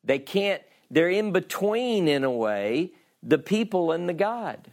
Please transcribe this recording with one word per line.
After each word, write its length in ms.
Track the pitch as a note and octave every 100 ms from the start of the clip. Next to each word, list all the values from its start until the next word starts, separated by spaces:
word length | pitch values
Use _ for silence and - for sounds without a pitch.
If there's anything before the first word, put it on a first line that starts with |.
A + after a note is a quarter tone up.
They 160 | - C#3
can't, 440 | C#3 G3 G3+ F#3 - _ _
they're 200 | C3 E3+
in 220 | F#3+ G#3+
between, 760 | F3+ F3 - G3 A3 B3 A3 D#3+
in 160 | C#3+
a 60 | C3+
way, 640 | B2 A2 G#2 G#2 C3 F3+ - _ _
the 140 | - D3+
people 560 | D#3+ G#3+ A3 F#3 E3
and 160 | E3 F3
the 60 |
God. 560 | D#3+ G3+ A#3+ F#3+ - -